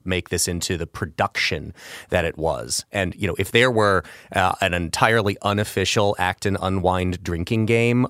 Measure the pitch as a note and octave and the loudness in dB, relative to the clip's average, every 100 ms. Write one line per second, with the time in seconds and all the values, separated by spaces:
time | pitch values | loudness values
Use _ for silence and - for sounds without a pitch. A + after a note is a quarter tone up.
0 | F2+ F2+ - F2 - F2 - F2+ D#2+ - | -4 -4 -2 -2 -2 -4 -4 -4 -6 -8
1 | E2 - G2+ - - D#2+ D2 - - - | -6 -2 -4 -2 -4 -4 -8 -14 -16 -18
2 | - F2+ E2 - D#2 C2 A#1+ - - G#2 | -2 0 0 -2 -4 -4 -6 -8 -6 -2
3 | F#2 F2 G2 D#2+ G2 A#2 B2+ A2+ G#2 F#2+ | -2 -2 -4 -2 2 4 4 4 4 2
4 | - - - F#2+ F#2 - F#2+ F2 E2+ - | -2 -10 -4 2 2 2 0 0 -2 0
5 | A#2+ A2+ G2+ G2+ G2+ G2+ G#2+ - F#2+ - | 2 4 2 0 0 0 0 0 0 2
6 | G2+ G#2 F#2 F#2 G#2 F#2+ F#2 F#2+ F2+ F#2 | 2 2 -2 -2 -2 -2 -2 0 0 0
7 | F#2 F2 F2+ E2+ F2+ A2+ A2 A#2 A#2 A#2+ | 0 -4 -4 -6 -2 0 2 2 2 2
8 | B2 | 0